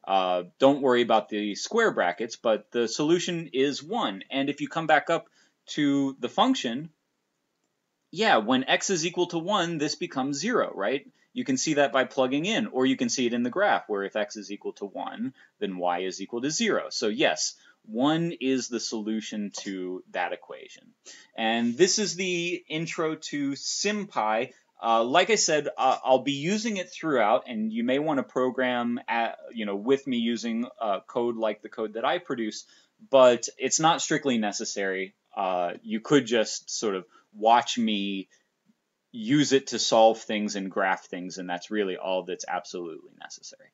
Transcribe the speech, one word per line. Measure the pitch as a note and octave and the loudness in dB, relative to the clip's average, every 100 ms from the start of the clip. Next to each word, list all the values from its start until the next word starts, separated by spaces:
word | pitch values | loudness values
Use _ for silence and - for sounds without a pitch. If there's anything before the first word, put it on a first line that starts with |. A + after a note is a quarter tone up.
| - | 2
Uh, | F#2+ F#2 F2+ F2+ _ | 2 2 0 -4 _
don't | C3+ C#3+ | 4 6
worry | C3 B2 | 4 4
about | A2+ A2 - | 6 4 2
the | G#2+ G#2 G2 | -4 -4 -6
square | - A3+ A3 | -2 2 2
brackets, | - F2+ - A3 - | 2 0 0 -8 -2
but | A#2 G#2 - | 0 0 0
the | A#2+ A2+ | -2 -2
solution | - D3+ F3 E3+ F3 E3 | 0 2 2 0 -6 -4
is | C3 C#3+ C3+ | 0 0 0
one. | D3 A3+ A#2+ F#2+ - | -6 -4 -4 -6 -6
And | C3+ C#3 | -2 -2
if | C#3+ | -4
you | C#3+ | -6
come | E3 D#3+ | -4 2
back | D3 - | 2 4
up | E3 - _ _ _ - | -2 -4 _ _ _ -10
to | - D3 C#3 C3+ C3+ | 0 2 2 0 -4
the | A#2 | -4
function, | - A#3 C4 B2+ A#2+ D#3+ _ _ _ _ _ _ _ _ _ _ _ _ | 2 2 2 -2 -6 -10 _ _ _ _ _ _ _ _ _ _ _ _
yeah, | D#3+ A3 B2+ | -2 4 4
when | G#2+ C3 C3 | 4 0 2
x | F3 - | 0 2
is | F#3 E3+ | -2 -2
equal | E3+ F3 | -2 -2
to | E3+ | -2
one, | E3+ D#3 E3+ E3 | -2 0 0 -2
this | D3 - | -4 -4
becomes | F3 C#3 C3+ C#3 | -6 -4 -4 -4
zero, | G3 G#3+ G#2 F#2 | 0 0 0 -2
right? | G2+ C#3 - _ _ | -2 -2 -6 _ _
You | B2 B2 | -8 -2
can | B2+ | -2
see | - D3 | 0 2
that | C#3 | 2
by | C3+ | 2
plugging | A#2+ - B2+ C#3+ F3 | 0 0 0 0 0
in, | G#3 G#2 | -2 -2
or | B2+ C3 | 2 2
you | C3 | 2
can | A#2+ | 0
see | - A#2+ | 0 0
it | |
in | A#2+ | 0
the | A#2+ | -2
graph, | C#3+ G3+ G2+ - | 0 2 2 0
where | G2+ | -4
if | G2 - | -2 -2
x | G#2 G#2+ | -4 -6
is | G2 | -12
equal | G2+ G3+ | -10 -10
to | - - | -10 -10
one, | - - F2+ B2 - _ _ | -8 -10 -6 -8 -8 _ _
then | G2+ F#2 | -6 -2
y | F2 F2 | -2 0
is | F#2 F#2 | -4 -6
equal | G2 A#2+ | -8 -4
to | C3+ | -4
zero. | D#3 A3+ A2+ D2 | 0 0 0 -2
So | - A2+ | -2 -2
yes, | A2+ C#3 D#2+ - - _ _ - | 2 2 2 -4 -8 _ _ -10
one | A2 C#3 D#3+ E3+ E3+ | 0 2 2 -2 -2
is | C3 C3 A#2 | 0 0 -2
the | A#2 | -6
solution | - A2+ G#2+ A2 G#2 A2 G2+ - | -4 -6 -4 -4 -4 -6 -6 -8
to | G#2 F#2+ F#2 F#2 - | -8 -6 -6 -8 -8
that | F#2+ F2 | -6 -4
equation. | F2 - C#2 - - _ _ - - - - | -6 -12 -18 -16 -20 _ _ -20 -20 -16 -4
And | A2+ A#2 A#2 A#2+ | 0 2 0 4
this | F#3+ - | 4 4
is | G3 E3+ | -2 -2
the | F#3+ F3 F3 F3 _ | -2 -2 -4 -6 _
intro | D#3 E3 - D#3+ D#3 | -6 -6 -4 -4 -4
to | - D3 C#3 | -8 -4 -4
SymPy. | C3+ - - G3+ G#3+ G3+ C3 G#2+ A2 B2 - _ _ | -6 -8 -4 -2 -4 -6 -2 0 0 -2 -10 _ _
Uh, | A2+ A2+ | 2 2
like | A#2 D#3+ F#3+ | 4 4 4
I | G#3+ | 2
said, | - D3+ C#3+ - | 2 0 -2 0
uh, | C3 A#2+ | 2 2
I'll | B2 C3 | 4 4
be | B2+ | 2
using | C#3 D#3 G#3+ A3+ G3 | -2 -2 -2 -2 -4
it | F3 | -8
throughout, | - D#3+ C3 G#2 C3 - | -8 0 2 4 2 0
and | A2 A2 | -6 -4
you | A2+ | -2
may | A#2+ C3+ | 0 0
want | D#3 C#3 | 0 -2
to | |
program | - C3 B2+ B2+ B2+ B2 A#2+ A#2+ - | -2 -2 0 0 0 0 -2 -4 -2
at, | A#2 A2+ - - | -2 -2 -4 -12
you | A#2 G#2 | -8 -4
know, | G2+ | -4
with | A2 C3+ - | 2 2 2
me | A#2+ | -2
using, | A#2 A2+ A#2 A2+ A#2+ - | 0 -2 -2 -4 -6 -4
uh, | A2 F#2+ - | -2 -2 -2
code | B2+ A#2+ A2+ | -2 -2 0
like | A2 G#2 | -2 -4
the | G#2+ | -10
code | - A2 | -8 -6
that | A2 C3 | -2 -2
I | F3 | -2
produce, | - B2+ A2 - - _ _ _ A2 | -4 -6 -4 -8 -18 _ _ _ 4
but | C3+ B2+ A#2+ - - | 8 8 8 -2 -4
it's | B2 - | -2 2
not | B2+ C3+ | 2 2
strictly | - D3+ C#3 A#2 | 0 0 2 0
necessary. | G#2+ G2+ G#2+ G#2 G2 F#2+ F#2+ _ _ - | 0 -4 -8 -4 -2 -2 -6 _ _ -4
Uh, | F#2+ F2+ F2 F2 | -2 0 -2 -4
you | A2+ G#2+ | -6 -6
could | - D3 A#2 | 4 4 4
just | A#2 G#2+ - - | 2 2 -4 -8
sort | - A2 F#2 | -4 -2 -2
of | F2 _ _ | -6 _ _
watch | G#2+ A2 A#2+ B2 B2+ | 0 4 4 4 -2
me | A2 G#2 G2+ F#2+ F#2 _ _ _ _ _ _ _ _ | 0 0 -2 -6 -8 _ _ _ _ _ _ _ _
use | A#2+ A2 D3 C3+ | -10 0 2 4
it | C3+ - | 2 2
to | A2+ | -4
solve | - A2+ A2+ A2 | 2 6 6 6
things | - G#2+ G#2 G2+ | -4 -4 -2 -4
and | F#2+ | -4
graph | G2+ F#2+ F#2 - | 0 0 0 -4
things, | F2+ F2+ F#2+ | -12 -10 -10
and | F2+ | -8
that's | F2+ - | -8 -4
really | G#2+ G2 F#2 | -2 -2 -2
all | F#2 F#2 | -2 -2
that's | F2+ F2+ - | -4 -8 -6
absolutely | F2+ - F#2 E2+ D#2 D2 _ | -6 -6 -10 -10 -12 -18 _
necessary. | - - - - - | -20 -18 -20 -20 -20